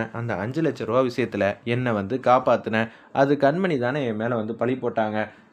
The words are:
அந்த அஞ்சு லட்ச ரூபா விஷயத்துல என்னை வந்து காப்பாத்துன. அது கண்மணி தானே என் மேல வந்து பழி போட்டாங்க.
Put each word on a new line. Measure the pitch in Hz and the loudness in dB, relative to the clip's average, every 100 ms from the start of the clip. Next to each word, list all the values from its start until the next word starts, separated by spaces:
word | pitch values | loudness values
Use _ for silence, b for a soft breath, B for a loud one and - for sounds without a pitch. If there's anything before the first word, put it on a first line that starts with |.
| 113 | -2
அந்த | 113 117 92 | -6 -4 -4
அஞ்சு | 107 139 | -4 -2
லட்ச | 156 127 | -2 -2
ரூபா | 110 120 | 0 0
விஷயத்துல | 127 123 117 101 98 - | 2 0 -2 0 0 0
என்னை | 117 120 127 | -2 -2 0
வந்து | 107 98 127 | 0 -2 0
காப்பாத்துன. | 123 127 127 113 107 110 113 B B | 4 4 4 2 2 0 -2 B B
அது | - 139 147 | 2 2 4
கண்மணி | 139 165 190 139 | 2 2 0 0
தானே | 120 147 123 | 0 -2 -2
என் | 107 | -2
மேல | 117 120 | -2 -2
வந்து | 107 | -4
பழி | 107 117 127 | -2 -2 -2
போட்டாங்க. | 120 113 107 107 107 B B | -2 -2 0 -2 -4 B B